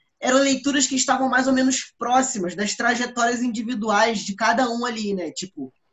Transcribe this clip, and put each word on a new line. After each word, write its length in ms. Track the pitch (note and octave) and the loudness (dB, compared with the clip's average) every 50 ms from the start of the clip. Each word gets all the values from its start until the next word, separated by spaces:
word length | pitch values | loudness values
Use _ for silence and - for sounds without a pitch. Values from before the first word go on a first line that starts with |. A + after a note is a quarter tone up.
| _ _ _ - | _ _ _ -6
eram 200 | - B3 B3+ C4+ | 0 2 4 4
leituras 480 | C#4 C#4 C4+ - - - C4+ D4 C4 - | 4 4 2 0 0 0 0 0 0 0
que 80 | C#4 | 0
estavam 340 | B3+ - - - B3+ C4 C4 | 0 0 0 0 2 2 2
mais 180 | A#3+ C4 C4 C4+ | 2 2 2 2
ou 60 | C4 | 2
menos 400 | B3+ C4 C4 C4 - - - _ - | 2 2 2 0 0 -4 -8 _ -8
próximas 580 | A3+ A#3+ B3 C4 C4 B3+ - A3 F3 F3 - | -2 2 2 2 2 2 -2 -4 -4 -4 -4
das 200 | F3 G#3 G#3 - | -4 -4 -4 -2
trajetórias 640 | - A#3 A#3 A#3+ A3+ B3 A#3+ - A#3+ A#3 A#3 B3 A#3 | -2 0 0 0 0 -2 -4 -2 0 0 0 0 0
individuais 800 | A#3+ B3+ G#3+ A#3 A3+ A3+ B3+ G#3+ G#3+ A3 G#3 G#3 A3+ A#3 A3+ G3+ | -2 -2 -2 -4 -4 -4 -4 -4 0 2 2 4 4 4 2 0
de 160 | - - G3 | -4 -6 -4
cada 340 | - A3+ A3 A#3 B3 C4 A#3+ | -2 0 0 2 2 2 0
um 160 | A#3 A#3+ A#3+ | 0 -2 -4
ali, 280 | A#3+ A3+ A3 G#3+ G3+ G3 | -6 -6 -4 -4 -4 -4
né? 180 | F#3 E3+ D3+ | -4 -4 -6
Tipo, 420 | - - F3+ F#3 _ D#3 C3+ C3 - _ _ _ | -8 -10 -12 -12 _ -12 -12 -12 -14 _ _ _